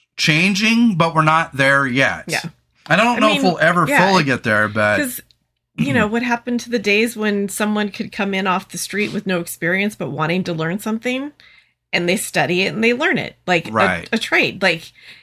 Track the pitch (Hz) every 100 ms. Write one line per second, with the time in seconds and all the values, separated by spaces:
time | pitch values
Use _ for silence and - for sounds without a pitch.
0 | _ - - 151 185 196 220 226 233 170
1 | 165 156 156 160 165 131 135 139 135 123
2 | 127 82 - 151 170 - _ _ - 180
3 | 240 240 214 196 185 156 156 175 165 285
4 | 190 185 139 123 120 107 107 107 104 104
5 | 277 - - _ _ _ _ - 254 254
6 | 214 233 247 240 247 240 240 240 202 202
7 | 233 214 214 202 202 - 214 208 208 -
8 | 202 - 196 190 190 185 - 180 - 196
9 | 208 208 202 180 170 - 170 185 208 -
10 | 151 143 156 180 180 160 160 202 220 226
11 | 247 254 285 - - _ _ _ _ 160
12 | 175 196 - 175 139 180 190 160 226 240
13 | 330 240 - - - 180 160 110 98 87
14 | - - - 349 185 185 190 165 - -
15 | - -